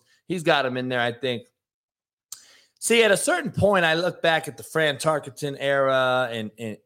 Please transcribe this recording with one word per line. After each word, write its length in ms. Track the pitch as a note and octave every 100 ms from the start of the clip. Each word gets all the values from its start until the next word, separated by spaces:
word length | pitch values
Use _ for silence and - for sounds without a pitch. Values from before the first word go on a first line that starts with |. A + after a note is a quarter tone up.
| _ _ -
he's 140 | F3+
got 240 | D#3 D3 C3
him 100 | B2+
in 140 | B2+
there, 120 | B2+
I 100 | A#2+
think. 320 | A#2 C3 A#2+ - _ _ _ _ _ _ _ - - - - _ -
See, 240 | - A#3
at 60 | A3
a 80 | F#3+
certain 340 | - F4 C4+
point, 320 | - G3 G3
I 120 | E3 E3
look 260 | F3+ E3+
back 260 | E3+ D#3+ D3+
at 100 | A#2+
the 60 |
Fran 340 | - D#3+ D3+ C#3
Tarkenton 600 | D#3+ D3+ C#3 - D3 C3+
era 680 | C#3 C#3 C3+ C3 B2+ B2+ B2
and, 200 | A#2 A2 -
and, 180 | A2+ G#2